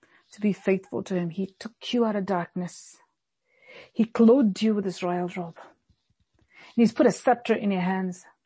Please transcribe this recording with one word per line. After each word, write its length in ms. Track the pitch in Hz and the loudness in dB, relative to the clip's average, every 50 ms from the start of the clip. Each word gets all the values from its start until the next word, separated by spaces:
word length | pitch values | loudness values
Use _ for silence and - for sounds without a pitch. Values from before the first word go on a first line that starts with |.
| _ _ _ _ _ _ | _ _ _ _ _ _
to 80 | - - | -10 -4
be 120 | 208 208 185 | -2 -2 -2
faithful 480 | - - 202 190 190 190 - - - | 0 0 0 0 0 -2 -8 -10 -10
to 120 | 190 - 196 | -8 -6 -6
him. 140 | 180 175 170 | -4 -4 -6
He 260 | 160 196 190 190 - _ | -6 -6 -8 -8 -10 _
took 160 | - 214 - _ - - | -18 -18 -18 _ -10 -4
you 140 | - 247 233 | -2 0 0
out 100 | 220 208 | 0 -2
of 80 | 208 190 | -4 -4
darkness. 720 | 190 196 175 170 - _ 180 180 170 - - - - - _ _ _ _ _ _ _ _ _ _ _ _ _ _ - - - - _ | -2 -4 -4 -4 -6 _ -8 -8 -8 -10 -16 -20 -20 -20 _ _ _ _ _ _ _ _ _ _ _ _ _ _ -20 -20 -20 -20 _
He 120 | _ - 220 | _ -4 -4
clothed 580 | - _ - 233 226 240 285 254 208 185 - | -2 _ 4 6 8 8 6 4 2 0 0
you 120 | 214 220 214 | 0 0 0
with 120 | 208 196 | 0 -2
his 160 | 190 170 - | -4 -6 -6
royal 260 | 185 175 175 175 180 175 180 | -4 -4 -4 -4 -4 -6 -8
robe. 220 | 185 175 165 160 - | -10 -10 -12 -14 -18
And 1160 | - - _ _ _ _ _ _ _ _ _ _ _ _ _ _ _ _ _ - - - - | -20 -20 _ _ _ _ _ _ _ _ _ _ _ _ _ _ _ _ _ -20 -20 -6 0
he's 160 | 226 233 214 | 2 2 2
put 140 | - - 302 | 4 4 4
a 60 | 233 | 4
scepter 420 | 175 - - 262 240 240 - - 214 | 2 2 2 2 2 2 0 -2 -2
in 160 | 214 214 202 | -2 0 -2
your 120 | 196 180 | -2 -2
hands. 420 | 175 185 190 190 185 185 175 - - - _ _ _ | -2 -2 -2 -2 -4 -6 -8 -10 -18 -20 _ _ _